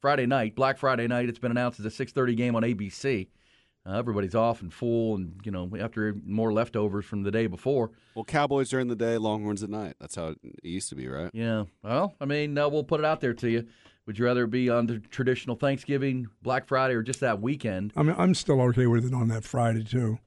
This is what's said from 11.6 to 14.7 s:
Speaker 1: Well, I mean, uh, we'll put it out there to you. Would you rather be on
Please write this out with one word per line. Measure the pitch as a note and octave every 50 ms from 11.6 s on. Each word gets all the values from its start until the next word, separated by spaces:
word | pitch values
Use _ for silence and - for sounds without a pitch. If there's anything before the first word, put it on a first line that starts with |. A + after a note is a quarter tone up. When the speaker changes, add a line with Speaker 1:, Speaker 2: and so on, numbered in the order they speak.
| G#2 F2 _ _ -
Speaker 1:
Well, | G2+ A#2 C#3 F3+ G3+ - _
I | C#3+
mean, | C#3 C#3+ D3 D3 D3 D3 D3
uh, | D3 D3
we'll | C#3+ D#3 D3
put | C#3+ E3+ D3+
it | D3+
out | D3+ D#3 D#3
there | - B2+ A#2
to | - - A#2+
you. | A2+ A#2 A#2 A2+ - _ _ - _ _ _
Would | - A2 G2
you | A#2+
rather | A#2+ B2 B2 B2
be | A2+ G#2+ B2+ B2+
on | B2